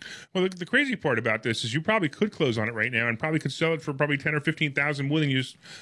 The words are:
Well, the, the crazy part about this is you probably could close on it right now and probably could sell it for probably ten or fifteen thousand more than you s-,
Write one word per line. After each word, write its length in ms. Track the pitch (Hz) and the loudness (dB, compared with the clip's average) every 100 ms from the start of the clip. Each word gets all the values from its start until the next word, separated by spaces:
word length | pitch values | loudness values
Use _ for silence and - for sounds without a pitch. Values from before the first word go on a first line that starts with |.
| - - - | -16 -16 -6
Well, 100 | 190 | 0
the, 140 | 185 180 | 0 -2
the 80 | 175 | 0
crazy 320 | 254 285 240 | 2 2 0
part 200 | 151 117 | 0 2
about 260 | 123 110 | 2 0
this 200 | 120 113 | 0 -2
is 100 | 120 | -2
you 60 | 139 | -2
probably 300 | 160 220 160 | 2 2 2
could 240 | - 208 | 0 -2
close 240 | - 139 113 | 2 0 2
on 100 | 110 | 0
it 60 | |
right 180 | 113 117 | 0 0
now 160 | 117 117 | 2 0
and 100 | 113 | 0
probably 220 | 156 160 | 0 0
could 140 | 143 | 0
sell 200 | - 160 | 0 0
it 80 | 160 | 0
for 120 | 156 | -2
probably 240 | 139 147 139 | -2 0 0
ten 180 | 160 151 | 0 -2
or 60 | |
fifteen 320 | 147 156 151 | 0 0 0
thousand 340 | 139 147 143 139 | 0 -2 0 0
more 140 | 156 | 2
than 80 | 147 | 2
you 100 | 131 | 2
s-, 160 | 127 - - - | 0 -8 -20 -20